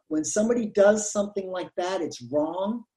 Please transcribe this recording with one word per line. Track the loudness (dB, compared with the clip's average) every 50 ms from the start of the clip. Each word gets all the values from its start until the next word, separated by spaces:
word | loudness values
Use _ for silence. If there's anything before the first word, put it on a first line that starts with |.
| _ -4
When | -4 -4 -2
somebody | -2 0 0 2 2 2 0 0 -2
does | 4 6 6 6 6 4 2 -2
something | -2 -2 -4 -2 -4 -6 -6 -6
like | -6 -6 -8 -8 -6
that, | -4 -4 -2 -2 -2
it's | -4 -4 -6 -10 -12 -2
wrong, | 0 0 0 0 -2 -4 -2 -2 -2 -4 -6 _ _